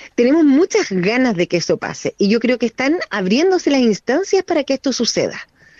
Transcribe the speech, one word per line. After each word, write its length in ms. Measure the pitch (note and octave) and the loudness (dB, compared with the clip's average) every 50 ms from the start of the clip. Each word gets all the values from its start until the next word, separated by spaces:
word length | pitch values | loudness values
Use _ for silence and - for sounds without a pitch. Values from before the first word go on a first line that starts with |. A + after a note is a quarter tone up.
| - - _ | -20 -6 _
tenemos 280 | - A#3+ B3+ D4 E4+ D#4 | 0 2 4 4 4 4
muchas 420 | C#4+ C4 C#4+ F#4+ - - G#4 D#4+ - | 4 4 4 2 2 0 0 0 0
ganas 460 | G3 F3+ E3+ G3+ A#3 B3+ B3+ B3 G3+ | -2 -2 0 0 0 0 0 0 0
de 100 | E3 F3 | 0 -2
que 120 | - F3 E3+ | -2 -2 -2
eso 180 | - - E3 | 0 -2 -2
pase 380 | - - D#2+ G#2 - - C#3 - | -2 -4 -8 -8 -8 -8 -6 -2
y 120 | - G#3 G3 | 0 0 2
yo 120 | A3+ A#3 | 2 2
creo 180 | B3 A#3 B3+ A3+ | 0 0 0 0
que 80 | B3 | -2
están 300 | A3+ - - C4 - A3+ A#3+ - - | -4 -4 -2 -2 -2 -2 -2 -4 -6
abriéndose 600 | G3 G#3+ F#3 F#3 G#3+ C#4 E4+ F#4+ F#4 E4+ - E4 | -6 -4 -2 0 0 2 2 2 0 0 0 0
las 120 | C#4 C4+ | 2 2
instancias 600 | B3 A3+ G3 - - - B3+ E4+ G4 - G4+ F#4+ | 2 2 0 -2 -2 -2 -2 -2 0 0 -2 -2
para 220 | F#4 - E4+ D4+ C4+ | 0 0 -2 -2 -2
que 100 | - C#4 | -2 -4
esto 180 | C4 - C#4 | -4 -2 -4
suceda, 460 | A#3+ - A#3 - - F3 B2+ F2 - - - - _ _ _ _ _ | -4 -2 -4 -4 -2 -2 -2 -4 -6 -10 -16 -20 _ _ _ _ _